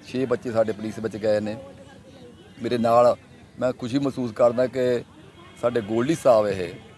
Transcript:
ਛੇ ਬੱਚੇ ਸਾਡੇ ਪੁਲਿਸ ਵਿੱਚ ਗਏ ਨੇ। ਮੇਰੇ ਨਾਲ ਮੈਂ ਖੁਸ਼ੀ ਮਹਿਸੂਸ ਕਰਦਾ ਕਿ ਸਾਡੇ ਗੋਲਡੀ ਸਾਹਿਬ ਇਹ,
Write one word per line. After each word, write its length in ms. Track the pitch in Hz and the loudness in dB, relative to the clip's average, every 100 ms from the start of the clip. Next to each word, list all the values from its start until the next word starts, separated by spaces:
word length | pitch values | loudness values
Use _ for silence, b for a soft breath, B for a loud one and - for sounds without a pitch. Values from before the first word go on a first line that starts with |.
| - | -8
ਛੇ 180 | 127 131 | -6 -2
ਬੱਚੇ 260 | 120 127 | -2 -2
ਸਾਡੇ 200 | 113 110 | 0 0
ਪੁਲਿਸ 280 | 104 110 104 | -2 -8 -6
ਵਿੱਚ 180 | 107 104 | -8 -4
ਗਏ 220 | 107 104 | 0 0
ਨੇ। 180 | 107 113 - - - - - - - - - - | -2 -8 -14 -20 -20 -20 -20 -20 -20 -20 -20 -10
ਮੇਰੇ 140 | 113 120 | -4 -2
ਨਾਲ 380 | 113 117 123 98 - - - - | 4 6 6 2 -6 -20 -20 -6
ਮੈਂ 140 | 123 | -6
ਖੁਸ਼ੀ 260 | 123 123 135 | -4 -4 -2
ਮਹਿਸੂਸ 320 | 139 131 123 | -4 -4 -8
ਕਰਦਾ 360 | 104 120 120 127 | 2 2 4 -2
ਕਿ 360 | 131 123 120 - - - - - - | 0 0 0 -4 -20 -20 -20 -20 -4
ਸਾਡੇ 200 | 123 120 | -2 -2
ਗੋਲਡੀ 340 | 101 113 131 160 | -2 0 0 2
ਸਾਹਿਬ 320 | 139 113 104 | 4 4 4
ਇਹ, 260 | 98 87 - - | -2 -6 -10 -20